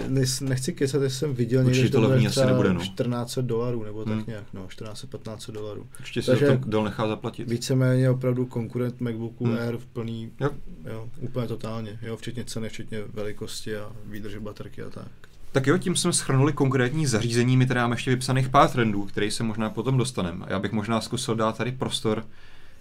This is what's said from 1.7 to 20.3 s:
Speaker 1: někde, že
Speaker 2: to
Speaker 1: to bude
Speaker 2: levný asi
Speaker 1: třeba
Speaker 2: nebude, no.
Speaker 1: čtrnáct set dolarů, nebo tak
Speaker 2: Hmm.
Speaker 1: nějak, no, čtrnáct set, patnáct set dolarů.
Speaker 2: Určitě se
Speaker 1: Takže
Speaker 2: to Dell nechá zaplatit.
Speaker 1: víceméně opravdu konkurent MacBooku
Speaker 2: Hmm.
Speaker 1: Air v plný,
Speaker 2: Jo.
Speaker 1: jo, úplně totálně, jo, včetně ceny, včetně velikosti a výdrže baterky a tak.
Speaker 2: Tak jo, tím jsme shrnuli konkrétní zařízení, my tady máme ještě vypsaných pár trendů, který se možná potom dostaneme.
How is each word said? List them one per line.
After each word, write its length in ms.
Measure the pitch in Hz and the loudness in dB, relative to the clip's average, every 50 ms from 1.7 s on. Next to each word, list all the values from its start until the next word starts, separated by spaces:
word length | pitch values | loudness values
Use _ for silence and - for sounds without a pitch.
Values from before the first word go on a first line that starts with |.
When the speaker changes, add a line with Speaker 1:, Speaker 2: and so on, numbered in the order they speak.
| 127 131 | 4 4
Speaker 1:
někde, 100 | 127 110 | 4 4
že 40 | |
Speaker 2:
to 60 | - - | 4 4
Speaker 1:
to 40 | |
bude 100 | 110 - 131 | 4 6 6
Speaker 2:
levný 140 | 127 127 101 | 4 4 4
asi 60 | - | 4
Speaker 1:
třeba 140 | - 131 131 | 4 4 4
Speaker 2:
nebude, 260 | 127 127 98 98 92 | 4 4 4 4 2
no. 60 | 85 | 0
Speaker 1:
čtrnáct 520 | 87 95 - - 123 120 123 120 120 127 | -2 -4 -4 -4 -2 -2 -2 -2 -4 -4
set 140 | - 131 131 | -2 -2 -2
dolarů, 380 | 123 117 113 120 123 120 117 107 | 0 0 0 0 -2 -2 -4 -4
nebo 220 | 104 101 107 107 | -6 -8 -6 -4
tak 80 | 107 110 | -2 -2
Speaker 2:
Hmm. 100 | 110 110 113 | -2 -4 -6
Speaker 1:
nějak, 160 | 113 104 104 - - | -8 -10 -10 -12 -12
no, 120 | 98 95 92 | -12 -12 -12
čtrnáct 320 | - - 117 107 104 - | -12 -12 -12 -10 -10 -12
set, 100 | - - | -12 -12
patnáct 320 | - 107 - 113 110 104 - | -12 -12 -10 -10 -12 -10 -10
set 80 | - | -12
dolarů. 360 | 110 107 107 107 104 98 98 - - - | -10 -8 -8 -8 -8 -10 -12 -12 -14 -14
Speaker 2:
Určitě 220 | - - - 117 | -12 -6 -4 -2
se 100 | 113 - | 2 4
Speaker 1:
Takže 140 | 127 123 143 139 135 131 | 4 6 6 6 6 4
Speaker 2:
to 120 | 131 107 | 2 2
Dell 140 | 104 107 107 | 2 2 2
nechá 240 | 107 98 - 113 107 | 2 0 0 0 0
zaplatit. 420 | 110 107 - 117 - - - 113 | 0 -2 -4 -6 -6 -6 -4 -4
Speaker 1:
víceméně 600 | 117 120 - - 139 131 131 127 127 127 127 131 | -2 -2 0 0 2 4 4 4 4 4 4 4
opravdu 360 | 127 131 131 127 123 123 127 | 2 2 2 0 0 0 0
konkurent 560 | 123 - 120 117 107 - 120 123 123 120 - | -2 -2 -4 -6 -4 -2 -2 -2 -2 -2 -4
MacBooku 440 | 127 120 113 110 113 113 113 - 123 | -4 -4 -4 -4 -6 -8 -6 -2 0
Speaker 2:
Hmm. 120 | 120 117 117 | 0 0 0
Speaker 1:
Air 200 | 117 120 117 113 | 0 -2 -4 -4
v 80 | 123 | -8
plný, 460 | - - 120 113 113 113 113 113 113 - - | -10 -8 -8 -6 -6 -6 -8 -8 -10 -6 -2
Speaker 2:
Jo. 100 | 135 143 - - - - 180 - - | -2 -2 -2 -4 -8 -10 -10 -10 -10
Speaker 1:
jo, 240 | 135 110 113 113 113 - - | -10 -10 -8 -8 -10 -8 -8
úplně 280 | 135 117 117 127 120 107 | -6 -6 -4 -4 -4 -4
totálně, 520 | 113 110 - 113 110 113 113 104 104 110 | -4 -6 -6 -6 -6 -6 -6 -8 -8 -10
jo, 160 | 113 113 113 110 | -8 -8 -8 -8
včetně 260 | - 123 - - 107 | -8 -8 -8 -6 -8
ceny, 240 | - - 120 113 107 | -6 -6 -6 -6 -6
včetně 300 | 104 - 110 - 113 107 104 - - | -6 -8 -8 -8 -6 -6 -6 -6 -6
velikosti 640 | 107 104 104 104 - 110 104 - - - 113 107 104 | -6 -4 -4 -4 -6 -8 -8 -8 -8 -8 -6 -6 -6
a 140 | 104 107 110 110 104 | -8 -10 -10 -12 -10
výdrže 340 | 101 107 107 107 107 104 107 | -10 -8 -8 -8 -8 -8 -8
baterky 440 | 110 104 104 - - 123 - - 110 | -8 -10 -10 -10 -12 -12 -10 -10 -10
a 60 | 104 | -10
tak. 180 | - 117 113 - - - - - - - - - | -10 -10 -10 -12 -14 -14 -16 -18 -16 -12 -6 0
Speaker 2:
Tak 160 | - 139 131 131 | 0 2 4 6
jo, 100 | 160 185 | 4 4
tím 180 | - 185 175 | 4 2 0
jsme 160 | - - 175 | 2 2 2
shrnuli 420 | 170 - - - 135 131 135 151 151 | 2 2 2 4 4 6 6 6 4
konkrétní 520 | - 143 135 120 127 123 123 147 160 160 | 4 4 4 4 4 4 4 2 2 2
zařízení, 520 | - 107 107 110 117 117 120 120 127 127 127 | 4 2 2 2 2 4 4 4 6 6 6
my 80 | 127 | 6
tady 140 | 127 131 123 | 6 4 4
máme 140 | 120 120 120 | 2 2 2
ještě 160 | 113 - 135 | 0 2 2
vypsaných 380 | 127 127 131 - 131 131 131 131 | 2 2 2 2 2 2 2 4
pár 200 | - 139 151 165 | 6 6 6 6
trendů, 360 | 143 131 117 110 101 104 98 | 6 4 2 2 2 0 -2
který 260 | 98 - - 104 104 | -2 0 0 0 0
se 120 | 107 - 120 | 0 0 -2
možná 260 | 113 107 110 110 - | -2 0 -2 -2 -2
potom 280 | 92 117 107 123 135 127 | -2 -2 0 2 2 2
dostaneme. 480 | 113 - - - 98 87 | 2 0 0 -2 -2 -2